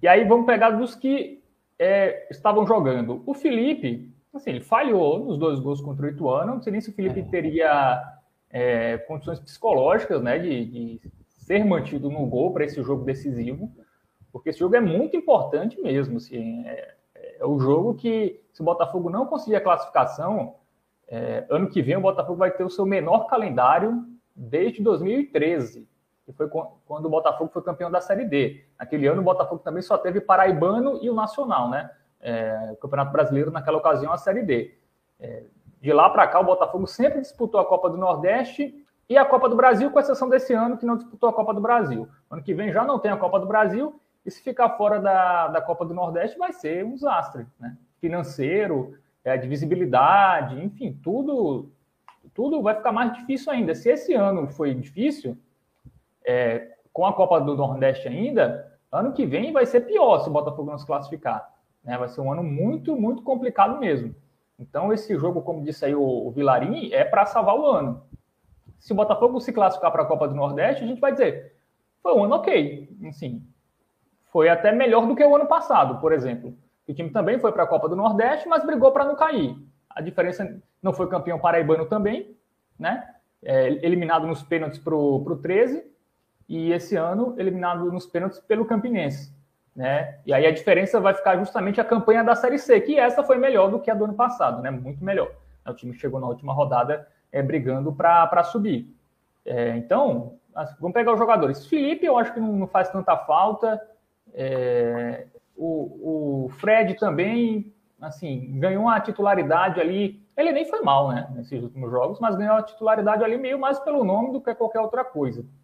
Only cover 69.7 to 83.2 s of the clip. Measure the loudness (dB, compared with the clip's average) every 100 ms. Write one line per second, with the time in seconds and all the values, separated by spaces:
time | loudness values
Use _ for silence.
69.7 | 2 0 0 0 0 0 -2 -4 0 0
70.7 | 0 -4 -2 0 2 0 0 -12 _ _
71.7 | _ _ _ 2 4 4 2 2 2 0
72.7 | -6 -16 -16 -16 -12 -10 -12 -14 _ _
73.7 | _ _ _ _ _ _ 4 4 6 4
74.7 | 4 4 4 4 4 6 6 6 2 4
75.7 | 4 4 2 0 2 0 -6 -10 -18 _
76.7 | _ -14 -10 -6 -2 0 2 2 2 2
77.7 | 2 0 0 0 2 2 0 0 0 2
78.7 | 4 6 6 0 2 0 0 -4 -6 -18
79.7 | _ _ -12 -8 -2 -2 -2 -8 -10 _
80.7 | _ -4 -2 -2 -2 -4 0 2 2 4
81.7 | 2 2 -2 0 -4 -8 -18 _ _ _
82.7 | _ -6 -6 -8 -20